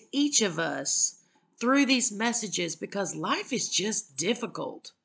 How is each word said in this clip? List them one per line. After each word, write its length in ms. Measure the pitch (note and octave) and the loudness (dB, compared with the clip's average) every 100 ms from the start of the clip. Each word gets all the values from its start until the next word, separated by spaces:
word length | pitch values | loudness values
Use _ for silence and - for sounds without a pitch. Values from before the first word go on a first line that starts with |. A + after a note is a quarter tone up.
| - | -2
each 280 | C#4 D4 - | 0 2 4
of 180 | G#3 D#3 | 2 0
us 600 | D#3+ C#3 C#3 - - - _ _ _ _ | -2 -2 -2 0 0 -2 _ _ _ _
through 260 | A#3 C#4 C4 | 4 4 6
these 240 | C4 A3 | 4 2
messages, 640 | G3+ A#3 A3+ G#3 E3+ E3+ | 0 -2 0 -2 -4 -4
because 400 | D#3 - G3+ F3 | -6 -6 -4 -4
life 380 | D#3 F3+ D#4+ G#4 | -4 -2 -2 -2
is 160 | A3+ - | -4 0
just 480 | - G3+ G#3 - - | 0 0 -2 -4 -4
difficult. 760 | F3 A#3 F#3+ - C#3+ - - - | -2 -2 -4 -6 -8 -8 -16 -20